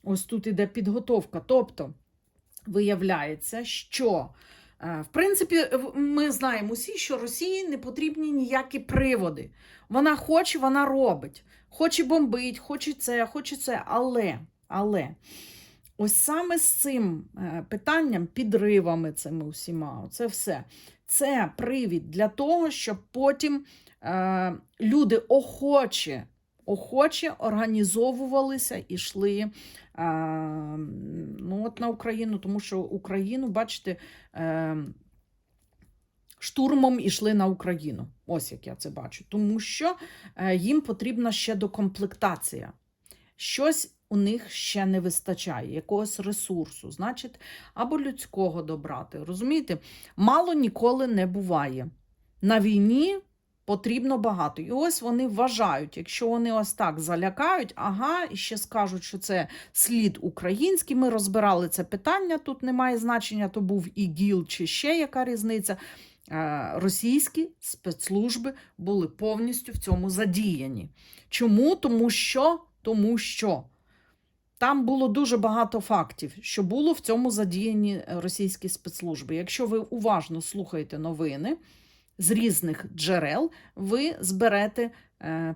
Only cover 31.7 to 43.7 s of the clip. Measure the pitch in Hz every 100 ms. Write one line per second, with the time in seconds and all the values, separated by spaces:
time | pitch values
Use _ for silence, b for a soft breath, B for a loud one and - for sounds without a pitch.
31.7 | 233 233 226 233 220 226 208 190 202 -
32.7 | 190 180 202 190 190 196 254 262 196 226
33.7 | - - 175 B B B - 165 160 160
34.7 | 156 143 - _ _ _ _ _ _ _
35.7 | _ _ _ _ _ _ - - - 262
36.7 | 285 262 247 202 - 214 214 190 185 180
37.7 | 170 151 107 - - - 165 - - -
38.7 | - 151 139 131 - - 208 208 220 208
39.7 | - 320 359 B B B - 190 185 185
40.7 | 302 285 226 214 233 233 214 - 208 202
41.7 | 202 202 196 196 - 202 165 - 135 -
42.7 | - _ _ _ b b _ - - 285